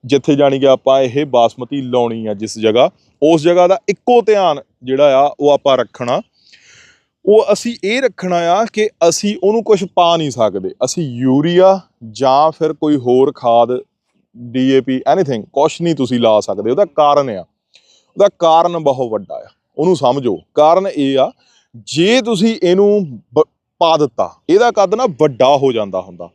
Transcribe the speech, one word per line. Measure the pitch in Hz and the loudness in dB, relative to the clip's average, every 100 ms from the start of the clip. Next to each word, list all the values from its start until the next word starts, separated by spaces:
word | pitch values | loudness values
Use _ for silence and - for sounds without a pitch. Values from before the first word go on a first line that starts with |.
| 127 | 0
ਜਿੱਥੇ | 139 - 143 | -2 0 2
ਜਾਣੀ | 143 135 | 2 2
ਕਿ | 135 | 2
ਆਪਾਂ | 131 - 135 | 2 2 0
ਇਹ | 131 131 151 | 0 -2 -2
ਬਾਸਮਤੀ | 123 117 - 123 143 | 2 0 -2 -10 -8
ਲਾਉਣੀ | 127 123 117 113 110 | -4 -2 -2 -4 -8
ਆ | |
ਜਿਸ | 101 107 113 | -8 -10 -2
ਜਗ੍ਹਾ, | 110 110 139 _ _ _ | 0 2 0 _ _ _
ਉਸ | 151 165 | 0 2
ਜਗ੍ਹਾ | 156 175 180 | 2 2 2
ਦਾ | 185 - | 0 -4
ਇੱਕੋ | 196 - 240 | -6 0 0
ਧਿਆਨ | 214 208 180 143 - _ | 2 0 0 -2 -8 _
ਜਿਹੜਾ | 127 131 147 131 143 | -6 2 2 4 0
ਆ | - | 0
ਉਹ | 147 | 0
ਆਪਾਂ | 139 143 131 | 0 0 0
ਰੱਖਣਾ, | 113 - 120 147 - _ _ _ _ _ _ _ _ _ - | -2 -8 -6 -6 -6 _ _ _ _ _ _ _ _ _ 2
ਉਹ | 214 202 | 2 2
ਅਸੀਂ | 202 240 233 | -2 -4 -6
ਇਹ | 190 240 | -4 -2
ਰੱਖਣਾ | 254 - 185 170 | -4 -6 -4 -2
ਆ | 170 185 226 | 0 0 -2
ਕਿ | - 214 _ 175 | -4 -4 _ 0
ਅਸੀਂ | 165 202 208 | 0 -4 -2
ਉਹਨੂੰ | 196 226 | 0 0
ਕੁਛ | 220 202 190 - | 0 0 0 0
ਪਾ | 170 170 | 0 0
ਨਹੀਂ | 151 | -4
ਸਕਦੇ। | 123 110 95 92 - 127 | -2 -2 -2 -8 -6 -6
ਅਸੀਂ | - | -4
ਯੂਰੀਆ | 151 120 131 131 160 175 185 190 _ _ 113 | -6 -4 0 0 2 4 4 2 _ _ -20
ਜਾਂ | 107 131 135 156 | -4 0 2 2
ਫਿਰ | - 156 | 0 -6
ਕੋਈ | 151 151 147 | -4 -2 -2
ਹੋਰ | 120 127 135 139 | 2 2 2 0
ਖਾਦ, | 123 117 117 127 - _ _ _ _ 117 | 0 2 2 -2 -8 _ _ _ _ -20
ਡੀ | 120 127 131 | -8 -2 2
ਏ | 135 | 2
ਪੀ, | 131 131 - | 0 -4 -2
anything, | 165 147 117 - | -2 -2 -6 -6
ਕੁਛ | 139 147 - | -2 -2 -2
ਨਹੀਂ | 170 151 | -4 -2
ਤੁਸੀਂ | 123 120 | -2 0
ਲਾ | 113 107 | 2 2
ਸਕਦੇ। | - 98 110 | 0 -6 -2
ਉਹਦਾ | 127 202 | -2 -2
ਕਾਰਨ | - 147 147 139 | 0 2 2 -2
ਆ, | 98 85 _ _ _ _ _ _ - | -8 -14 _ _ _ _ _ _ 0
ਉਹਦਾ | 202 _ | 0 _
ਕਾਰਨ | 165 165 175 170 | 2 2 2 -2
ਬਹੁਤ | 151 131 123 | -2 -2 -4
ਵੱਡਾ | 107 92 67 | -6 -10 -16
ਆ, | - _ _ - | -18 _ _ -4
ਉਹਨੂੰ | 160 175 | -2 0
ਸਮਝੋ। | 131 135 123 87 _ | 0 0 -2 -6 _
ਕਾਰਨ | - 151 175 196 | 2 4 4 0
ਇਹ | 151 135 135 | -4 -2 0
ਆ, | 147 - _ _ _ 120 | -2 -4 _ _ _ -20
ਜੇ | 104 135 180 254 | -8 -2 0 0
ਤੁਸੀਂ | 226 202 226 226 | 0 -2 -2 0
ਇਹਨੂੰ | 170 185 202 208 165 113 _ | 0 2 2 2 -2 -12 _
ਬ-, | 147 - _ _ _ | -2 -2 _ _ _
ਪਾ | 165 165 | 0 2
ਦਿੱਤਾ, | 147 - 92 _ - | 0 -2 -8 _ 0
ਇਹਦਾ | 185 240 | 2 2
ਕੱਦ | 214 190 220 | 0 -2 0
ਨਾ | 254 135 | -4 0
ਵੱਡਾ | 156 117 131 143 | -2 2 2 2
ਹੋ | 135 | 0
ਜਾਂਦਾ | 113 101 92 | -2 -4 -6
ਹੁੰਦਾ | 92 87 85 | -8 -18 -20